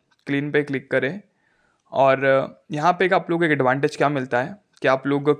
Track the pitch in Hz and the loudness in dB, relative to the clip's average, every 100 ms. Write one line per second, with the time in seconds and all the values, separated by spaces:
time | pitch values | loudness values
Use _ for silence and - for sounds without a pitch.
0 | _ _ - 143 147 151 143 135 - 131 | _ _ -6 -4 -2 -2 -2 -6 -2 -2
1 | 127 202 - _ _ _ _ _ _ - | -2 -6 -16 _ _ _ _ _ _ 0
2 | 135 135 135 135 - - - 147 165 180 | 2 2 2 2 0 -10 -10 -2 0 2
3 | 185 185 175 170 165 143 127 139 147 - | 2 0 0 -2 0 2 2 2 -2 0
4 | 143 143 127 120 160 - _ - 135 135 | -2 -2 -2 -2 -4 -10 _ -4 0 0
5 | 139 143 147 | 0 0 0